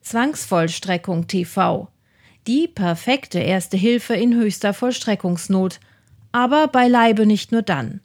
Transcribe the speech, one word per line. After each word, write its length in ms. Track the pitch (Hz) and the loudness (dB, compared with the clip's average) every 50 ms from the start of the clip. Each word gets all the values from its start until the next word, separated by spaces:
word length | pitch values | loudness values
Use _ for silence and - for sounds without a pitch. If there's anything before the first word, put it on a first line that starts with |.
| _ - | _ -4
Zwangsvollstreckung 1160 | - 233 247 285 302 - - - 196 175 165 165 165 - - 185 180 170 - - 180 165 165 - | -2 0 0 0 -2 -6 -6 0 0 0 0 0 -2 -6 -4 -4 -4 -4 -2 -4 -4 -4 -4 -2
T 160 | - 190 170 | -2 -4 -4
V. 420 | - - 196 180 175 - 196 202 - _ _ _ _ _ _ _ _ _ _ _ - | -2 0 0 0 0 0 -2 -6 -12 _ _ _ _ _ _ _ _ _ _ _ -2
Die 180 | 240 285 330 | 0 0 0
perfekte 720 | 330 _ - 196 175 165 165 - 240 262 277 - - - 175 | -2 _ -2 -2 -2 -2 -2 0 -2 -2 -2 -2 -4 -4 -2
erste 380 | - - 190 190 170 - - | 0 0 0 -2 -2 -2 -2
Hilfe 380 | 190 185 233 240 240 - - 233 | 0 2 2 2 0 0 -2 -2
in 200 | 185 226 247 233 | 0 2 2 2
höchster 400 | 233 226 214 185 - - 202 196 | 2 2 0 -2 -2 -2 -4 -2
Vollstreckungsnot. 1040 | - 254 247 247 - - 233 208 196 - 180 175 165 - - 196 190 185 185 - - _ _ _ _ _ _ - _ - _ | -2 -2 -2 -2 -4 -2 -4 -4 -2 -2 -4 -4 -4 -2 0 0 0 0 0 -4 -8 _ _ _ _ _ _ -20 _ -18 _
Aber 340 | - 240 247 247 285 302 311 | -2 0 0 2 4 2 2
beileibe 600 | 302 302 254 247 247 247 240 233 233 220 214 220 | 2 2 2 4 4 6 6 6 4 4 4 4
nicht 260 | 214 214 202 - _ | 4 4 2 0 _
nur 100 | 226 226 | -2 -2
dann. 380 | 226 - 175 139 120 110 - 196 _ | 0 0 -2 -2 -2 -6 -8 -12 _